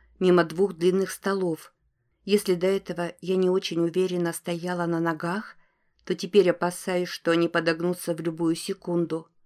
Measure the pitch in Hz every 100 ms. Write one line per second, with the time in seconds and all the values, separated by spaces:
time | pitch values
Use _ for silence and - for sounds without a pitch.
0 | _ - 185 180 165 160 196 165 175 185
1 | 190 - 196 196 180 156 - _ _ _
2 | _ _ - 202 196 175 185 196 185 170
3 | 170 - 180 190 185 185 185 165 170 170
4 | 185 180 170 170 - 170 175 175 170 165
5 | 165 160 170 196 - - _ _ _ _
6 | - 180 185 208 180 170 175 180 - 180
7 | 180 - - 165 165 170 165 160 170 175
8 | - 165 165 160 165 165 - 190 - 170
9 | 165 160 165 _